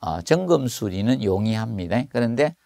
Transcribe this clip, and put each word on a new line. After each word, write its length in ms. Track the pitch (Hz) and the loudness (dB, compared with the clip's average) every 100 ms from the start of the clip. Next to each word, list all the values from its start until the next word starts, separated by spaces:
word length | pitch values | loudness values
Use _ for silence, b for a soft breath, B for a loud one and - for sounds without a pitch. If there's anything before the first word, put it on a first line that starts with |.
어, 200 | - 80 | -6 -4
점검 460 | - 165 180 156 127 | 0 2 4 2 2
수리는 560 | - 104 92 110 131 | -4 -4 0 0 2
용이합니다. 800 | 104 95 107 110 113 101 87 110 - | 2 2 2 -2 -4 -6 -2 -2 -2
그런데 440 | 120 117 120 151 - | -2 0 2 0 -2